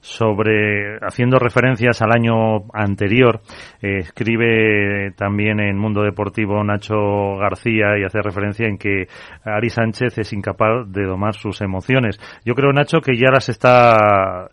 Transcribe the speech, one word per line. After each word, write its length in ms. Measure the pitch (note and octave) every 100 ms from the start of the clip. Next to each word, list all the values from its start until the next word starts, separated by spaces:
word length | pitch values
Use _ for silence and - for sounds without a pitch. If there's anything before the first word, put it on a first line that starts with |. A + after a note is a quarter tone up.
sobre, 960 | - - A2+ G2+ G#2+ G#2+ G#2 G#2 G2+ G#2+
haciendo 420 | G2+ - B2 B2+
referencias 600 | A#2+ B2+ B2 B2 B2 A#2
al 120 | A2
año 540 | A#2 A#2 A2+ A2 G#2+ G#2
anterior, 680 | G#2+ G#2 G2 G2+ A#2 B2+ A2+ _ - - _
eh, 160 | G2+ G2
escribe 1120 | F2 - A2 A2+ A#2 A2+ A2 G#2 G2+ G2+ G2 F#2
también 420 | G2+ G2+ G#2 G#2+
en 180 | G#2 G2
Mundo 260 | G#2+ G#2
Deportivo 600 | G#2 G2+ G2+ G#2 G#2+ G#2
Nacho 760 | G#2 G2+ G#2 G#2+ G#2 G2+ G2+ G2
García 600 | G2+ F#2+ A#2+ A2+ G#2 G#2
y 60 |
hace 180 | F#2+ G#2+
referencia 460 | G#2 F#2+ G#2 G2 A2+
en 100 | G2+
que 300 | G#2 G2 F#2 - - -
Ari 260 | - G#2+ A#2
Sánchez 480 | A2 A2+ G#2 B2 A2
es 140 | G#2
incapaz 580 | G#2 F#2+ F#2 A2 A#2 G#2+
de 120 | F#2+
domar 300 | F#2+ F#2+ G#2
sus 260 | G#2+ G#2+ F#2+
emociones. 600 | G2+ F#2+ - C3 A#2 F#2+ - -
Yo 100 | -
creo, 180 | B2 C#3
Nacho, 280 | C#3 C#3+ E3
que 160 | C3+ B2
ya 140 | B2+
las 160 | C3 -
está, 1000 | A#2 B2+ B2 A#2+ A2 G#2+ G2+ F#2+ F2+ F#2